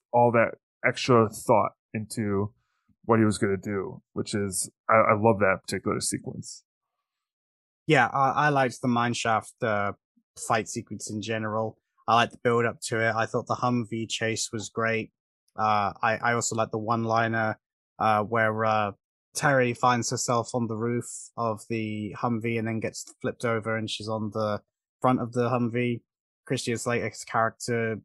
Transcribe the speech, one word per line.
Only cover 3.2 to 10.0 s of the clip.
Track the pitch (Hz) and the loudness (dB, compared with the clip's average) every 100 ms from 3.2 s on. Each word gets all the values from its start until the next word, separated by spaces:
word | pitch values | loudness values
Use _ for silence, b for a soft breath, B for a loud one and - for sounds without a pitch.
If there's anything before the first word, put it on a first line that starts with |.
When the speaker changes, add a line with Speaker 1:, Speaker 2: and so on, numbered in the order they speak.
| 107 | 4
Speaker 1:
was | 95 | 2
gonna | 101 98 | 0 -2
do, | 104 98 87 85 _ | -4 -6 -6 -10 _
which | - - 104 | -10 -6 -4
is, | 98 90 - _ - | -4 -6 -8 _ 2
I, | 110 110 | 4 6
I | |
love | 107 113 98 | 4 4 4
that | 98 92 - | 2 0 -4
particular | 95 107 - | -4 -2 -2
sequence. | - - - - - - _ _ _ _ _ _ _ _ _ _ _ _ - | -2 -6 -8 -12 -14 -18 _ _ _ _ _ _ _ _ _ _ _ _ 2
Speaker 2:
Yeah, | 143 117 | 4 4
I, | 139 131 | 2 2
I | - 147 | 2 2
liked | 139 127 - | 2 0 0
the | 127 | 0
mineshaft, | 120 120 117 117 107 - - | 2 0 0 0 0 -2 -4
uh, | 117 104 101 - | -2 0 -2 -6